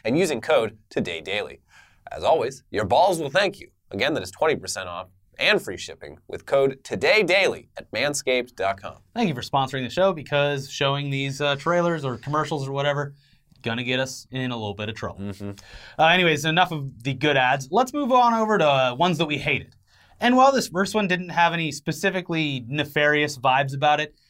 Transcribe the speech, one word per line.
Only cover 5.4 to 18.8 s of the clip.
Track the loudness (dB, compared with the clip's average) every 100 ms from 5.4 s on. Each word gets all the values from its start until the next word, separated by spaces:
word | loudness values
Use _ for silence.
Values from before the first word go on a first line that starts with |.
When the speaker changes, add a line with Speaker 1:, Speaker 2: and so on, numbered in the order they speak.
| 0 2
Speaker 1:
free | -2 -10
shipping | -12 -14 -16 -18 -12
with | -10 0
code | 2 2 0
Today | -8 -2 2 4
Daily | 4 2 2 -2 -12 -18
at | -8
manscaped | -4 -2 -2 0 0 -2 -4
dot | -4 -4
com. | -10 -16 _ -2
Speaker 2:
Thank | -2
you | -2
for |
sponsoring | -2 -2 -2 -4
the | -4
show, | 0 0
because | 0 -2 0 0 -2 -6
showing | -2 0 0 -2
these, | -4 -4 -2
uh, | -2 0
trailers | 0 2 2 0 -4
or | -6
commercials | -2 -2 -2 -4 -4
or |
whatever, | -2 0 0 -4 -8 _ _ _ _
gonna | -4 -2
get | -2 -2
us | -2 -6 -8
in | -4 -4
a | -4
little | -6
bit | -6 -6
of | -6
trouble. | -8 -8
Speaker 1:
Mm-hmm. | -10 -10 -12 -12 -18 -20 -10 2
Speaker 2:
Uh, | 4
anyways, | 6 4 2
enough | 2 2 2
of | -2 -8 -8
the | -6
good | 0 2 4
ads. | 2 0 0
Let's | 0 0
move | -2 2
on | 4 4
over | 2 2 4
to, | 4
uh, | 4